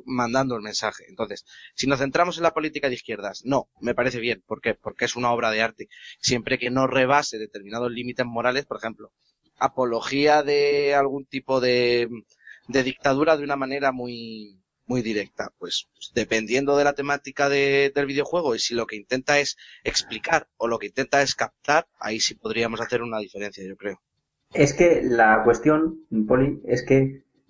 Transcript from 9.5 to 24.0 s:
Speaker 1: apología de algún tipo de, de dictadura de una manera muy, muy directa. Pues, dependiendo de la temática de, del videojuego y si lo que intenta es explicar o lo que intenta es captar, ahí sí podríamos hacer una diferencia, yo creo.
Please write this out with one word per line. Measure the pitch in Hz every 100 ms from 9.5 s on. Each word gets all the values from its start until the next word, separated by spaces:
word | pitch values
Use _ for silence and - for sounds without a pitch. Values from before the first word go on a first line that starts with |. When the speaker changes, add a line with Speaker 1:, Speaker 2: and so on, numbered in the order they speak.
| -
Speaker 1:
apología | - - 123 117 - 139 147 147
de | 143 143 143 143 143
algún | 143 139 139 135
tipo | 135 - 131
de, | 123 123 120 120 117 117 - _ - - -
de | 131
dictadura | 127 - 139 135 156 156
de |
una | 143 139
manera | 131 139 139
muy, | 127 123 120 113 110 104 95 _ _ -
muy | 123
directa. | 113 104 98 - 98 -
Pues, | 90 - - - -
dependiendo | 120 113 113 107 127 139 143
de |
la | 143
temática | 143 139 139 - 135 139
de, | 139 139 139 139
del | 139 139
videojuego | 139 139 175 151
y | 113
si | -
lo | 120 110
que | 104
intenta | - 131 131 143
es | 139 - - -
explicar | - - - 110 - 160 - -
o | 113
lo | 117
que | 104
intenta | 127 135 143
es | 135
captar, | - 113 _ - 151 - -
ahí | 107 113
sí | -
podríamos | - 110 110 117 113
hacer | 117 123
una | 120 110
diferencia, | 101 98 104 101 95
yo | 95
creo. | 101 -